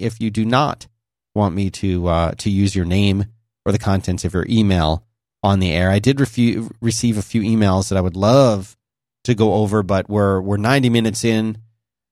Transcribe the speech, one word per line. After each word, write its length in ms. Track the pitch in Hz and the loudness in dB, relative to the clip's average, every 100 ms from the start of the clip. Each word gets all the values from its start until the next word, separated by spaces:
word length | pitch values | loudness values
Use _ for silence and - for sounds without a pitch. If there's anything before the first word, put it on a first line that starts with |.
if 180 | 110 113 | -6 -4
you 100 | 113 | -6
do 140 | 107 | -2
not 440 | 110 127 147 - - _ _ _ _ 104 | 0 0 0 -4 -14 _ _ _ _ -2
want 200 | 101 85 | 0 0
me 140 | 98 | -4
to, 380 | - 98 90 87 | -4 -2 -2 0
uh, 240 | 82 82 - | 0 0 -2
to 100 | 107 | -2
use 260 | 98 98 95 | 0 0 0
your 80 | 85 | 0
name 380 | 95 101 98 104 - _ _ - | 0 0 0 -4 -10 _ _ -2
or 60 | |
the 60 | 101 | -2
contents 480 | - 98 95 87 - | 0 -2 -2 -4 -2
of 80 | |
your 120 | 90 - | -4 0
email 560 | 113 104 90 78 82 - _ _ _ | 0 2 2 2 0 -6 _ _ _
on 160 | 101 98 | 0 2
the 120 | 92 | 0
air. 180 | 80 92 | 0 2
I 100 | 101 | 2
did 200 | 107 139 | 2 0
refu-, 520 | 135 - 120 107 113 - | -2 0 0 0 -8 -6
receive 360 | 117 117 120 107 | -4 -2 -2 -2
a 40 | |
few 200 | - 113 | -4 -4
emails 460 | 104 113 101 92 98 | 0 2 2 2 0
that 100 | 95 | -2
I 40 | |
would 160 | 90 87 | -2 0
love 580 | 101 131 131 101 95 - _ _ _ _ - | 2 4 4 2 -6 -18 _ _ _ _ -4
to 100 | 113 | 0
go 180 | 110 | 2
over, 300 | 98 107 107 | 2 0 0
but 260 | 95 98 92 | 0 -2 -2
we're, 320 | 104 101 95 | 0 0 0
we're 160 | 95 101 | -2 -2
ninety 320 | 107 139 123 | 0 2 2
minutes 340 | 117 113 107 | 2 0 -2
in, 360 | 117 110 110 110 - _ _ _ _ | -2 0 -2 -6 -14 _ _ _ _